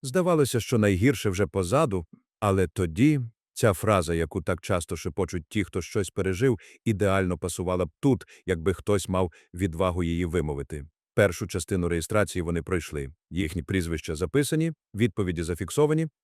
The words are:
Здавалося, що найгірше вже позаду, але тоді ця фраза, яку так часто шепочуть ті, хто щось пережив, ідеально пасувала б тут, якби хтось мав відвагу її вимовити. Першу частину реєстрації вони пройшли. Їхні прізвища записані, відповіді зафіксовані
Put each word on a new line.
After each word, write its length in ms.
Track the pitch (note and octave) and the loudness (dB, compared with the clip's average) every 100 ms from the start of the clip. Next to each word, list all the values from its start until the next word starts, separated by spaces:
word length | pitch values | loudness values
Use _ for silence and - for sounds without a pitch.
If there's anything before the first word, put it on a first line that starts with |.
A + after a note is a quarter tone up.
Здавалося, 580 | C#3 B2+ F3+ E3+ C#3 A#2+ | -2 0 2 4 4 2
що 180 | - A#2+ | 2 4
найгірше 520 | G#2 F#2+ A2+ C3+ A2 | 4 6 4 2 0
вже 180 | F2+ F#2+ | 0 0
позаду, 580 | G2 F2+ B2 D#3 F#2+ E2 - _ _ | 0 0 2 2 -2 -6 -18 _ _
але 280 | G#2 G2 F2+ | 0 2 2
тоді 520 | - F2+ D#2+ C#3 D3+ A#2 _ _ | 0 -2 4 4 4 -2 _ _
ця 200 | - A#2 | 0 2
фраза, 400 | F#2+ G2+ G2+ E2 | 2 2 2 2
яку 280 | E2+ E2 G2 | 0 0 -4
так 200 | E2+ F2+ | -2 -4
часто 340 | - F#2 - F2+ | 0 -2 -2 -8
шепочуть 500 | - E2+ F#2 F2+ D2+ | -8 -4 -4 -4 -6
ті, 140 | G#2+ | -4
хто 180 | F#2 G2 | -4 -4
щось 280 | E2+ - F#2+ | -6 -4 -4
пережив, 500 | - F#2 F#2 C3+ G#2+ - - - | -4 -4 0 0 0 -6 -10 -4
ідеально 520 | G2+ G2+ F#2+ F#2+ F2 | 0 2 2 0 -2
пасувала 480 | F#2 - F2+ F2+ F2 | -4 -4 -2 0 -2
б 40 | _ | _
тут, 260 | C#3+ A2+ - - - | 0 0 -2 -16 -4
якби 280 | F2 E2 | -2 0
хтось 360 | F2+ - G2+ - | -2 0 -2 0
мав 220 | F#2 F#2 - _ | -2 -2 -4 _
відвагу 500 | F2+ F#2+ D#2+ F#2 F2 | -4 -4 0 0 0
її 220 | E2+ E2+ F2+ | 0 0 0
вимовити. 600 | E2+ D2+ C#2 C2+ D2+ C#2+ _ _ | -2 -2 -4 -8 -10 -12 _ _
Першу 340 | - G2+ F2 F#2+ | 2 2 2 -6
частину 420 | F#2+ - G2 F2 | -6 -4 -2 0
реєстрації 540 | E2+ D#2+ G#2+ G2+ - | -2 0 0 0 -2
вони 180 | E2 E2+ | -2 -4
пройшли. 480 | D#2 F2+ - D2+ C#2 - _ | -2 -4 -2 -8 -8 -12 _
Їхні 340 | E2 D#2+ F2+ | -4 -4 -4
прізвища 520 | D2+ F#2+ E2 E2 - D#2 | -2 -2 -2 -6 -6 -6
записані, 580 | F2 C3+ C#3+ D#3 E3 D#3 _ | -2 0 0 0 -2 -4 _
відповіді 500 | G2 A2+ - F#2 E2+ | -2 -2 0 -2 -2
зафіксовані 640 | E2 F2 F#2+ - D3 D#3 D#3+ _ | -4 -4 -4 0 2 2 -2 _